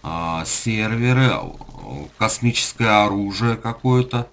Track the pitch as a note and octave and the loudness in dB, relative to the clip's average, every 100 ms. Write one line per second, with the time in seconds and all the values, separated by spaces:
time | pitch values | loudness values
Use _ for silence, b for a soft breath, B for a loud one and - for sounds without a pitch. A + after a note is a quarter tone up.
0 | D#2 E2 E2 E2 D#2 - A#2 A2 G#2+ A#2 | -8 -6 -4 -6 -4 -4 -2 -2 -2 0
1 | A#2+ B2+ B2+ F2 - - - - G#1+ C2+ | 2 4 4 2 -6 -14 -18 -16 -14 -12
2 | D2 - A2 - A#2+ A#2 - - A2+ G#2 | -14 -4 -2 2 0 0 -4 0 4 6
3 | G#2 G2+ G2+ G2 A#2 A2+ A#2 A2+ B2+ B2+ | 4 2 -2 0 0 0 -6 -2 2 2
4 | B2 A#2+ A#2+ | 2 -4 -6